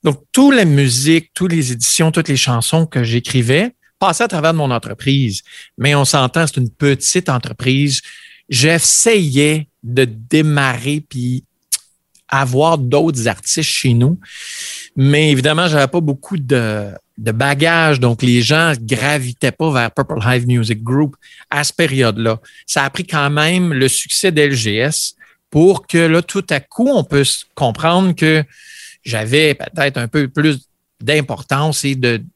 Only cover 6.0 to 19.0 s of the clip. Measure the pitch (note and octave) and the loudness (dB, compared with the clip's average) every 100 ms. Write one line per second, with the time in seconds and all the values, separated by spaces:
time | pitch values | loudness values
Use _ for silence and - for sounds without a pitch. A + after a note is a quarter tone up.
6 | C3+ D3 B2+ E3 D#3+ - A#2+ - C#3+ C3+ | 2 2 0 0 -2 -2 -4 0 0 0
7 | - F3+ F3+ B2+ B2 A2+ C3 C3+ C#3+ C3+ | 0 -2 -2 -4 -4 -6 -2 0 0 -2
8 | - - - - _ C3 D3 E3 - - | -8 -20 -20 -20 _ 0 2 2 2 2
9 | A#3 A3 D#3+ C3 D3+ D#3 D3+ _ A#2 B2 | 2 2 2 2 2 0 -6 _ -4 0
10 | B2+ A2 A#2 D3+ D#3 D3 C3+ A2+ B2 D3+ | 0 -2 -2 2 2 2 0 -2 -4 -6
11 | D3+ B2+ B2 B2+ _ _ _ - _ _ | -6 -6 -4 -4 _ _ _ -12 _ _
12 | _ _ - C3+ C3+ B2+ D#3+ E3 B2 C#3+ | _ _ -4 -2 0 2 2 2 2 2
13 | D#3+ C3+ A2+ - - - D3+ - - A#2+ | 0 0 -4 -4 -4 -4 -2 -2 2 4
14 | B2+ F3+ - - - - - - - - | 2 0 -6 -20 -16 -14 -12 -14 -10 0
15 | C3+ D3 D#3 C3+ C3 D#3 F3 D3+ C3+ E3+ | 2 4 4 2 2 2 2 2 2 0
16 | D#3 C3+ - F#3 B2+ C3+ A2+ G#2+ G2+ F#2+ | -2 -4 -6 -8 0 0 0 -4 -6 -12
17 | _ - A2+ A2 C#3 C#3+ D#3+ E3 D#3+ C#3 | _ -8 -6 -2 -2 2 2 2 2 2
18 | B2 A2+ B2+ A#2+ A#2 D3+ E3 C#3 A2 A#2+ | 0 2 2 2 2 2 2 -2 -4 -2